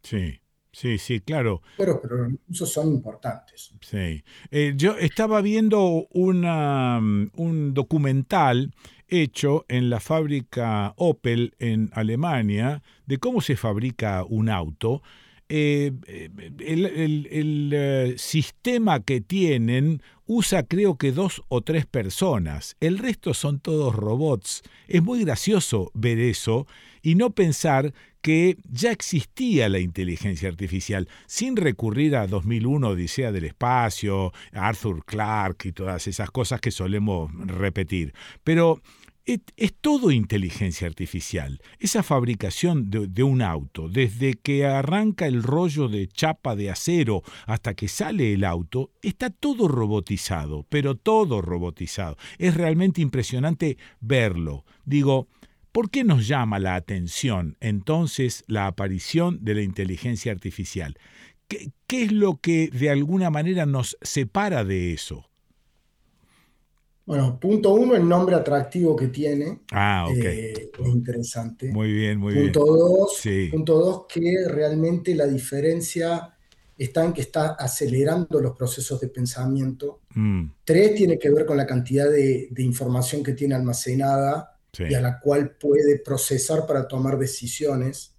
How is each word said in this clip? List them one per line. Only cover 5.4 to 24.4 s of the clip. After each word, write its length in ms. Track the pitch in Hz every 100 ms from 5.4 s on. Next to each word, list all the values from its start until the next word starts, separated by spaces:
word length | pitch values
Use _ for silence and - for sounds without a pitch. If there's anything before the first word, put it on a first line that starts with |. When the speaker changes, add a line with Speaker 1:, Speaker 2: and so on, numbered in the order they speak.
Speaker 1:
viendo 680 | 202 220 220 208 185 165 -
una, 880 | 180 185 180 175 160 143 139 127 120
mm, 300 | 107 104 104 -
un 380 | 165 160 143
documental 1000 | 135 135 160 139 135 131 190 143 123 135 - - _ _
hecho 560 | 180 151 - 143 151 -
en 220 | 123 123
la 100 | 117
fábrica 920 | - 160 151 143 123 127 117 107 101 -
Opel 580 | 175 147 123 117 120 _
en 300 | 120 110 110
Alemania 880 | - 110 120 170 139 107 101 117 78 _ _ -
de 120 | 135
cómo 240 | 247 247
se 160 | 147 131
fabrica 680 | 113 104 127 120 110 95
un 240 | 92 110 110
auto. 520 | 101 80 78 113 139 - - _ _ _
Eh, 420 | 156 147 143 143 131 -
eh, 240 | - 160 196 165 139
el, 260 | 156 160 190
el, 420 | 156 160 151 139
el, 400 | 151 151 151 143
eh, 400 | 147 139 135 127 127
sistema 840 | - 160 135 - 247 247 214 143
que 180 | 101 127
tienen 840 | 107 190 175 131 113 127 147 156 - _ -
usa, 340 | 233 - 190
creo 380 | 131 175 202 147
que, 120 | 139
dos 300 | 131 190 - -
o 140 | 123
tres 260 | 110 160 -
personas. 880 | 131 98 - 190 117 80 73 - -
El 200 | 160 190
resto 340 | 254 208 185
son 260 | 135 147 143
todos 360 | - 156 135 107
robots. 640 | 104 120 156 120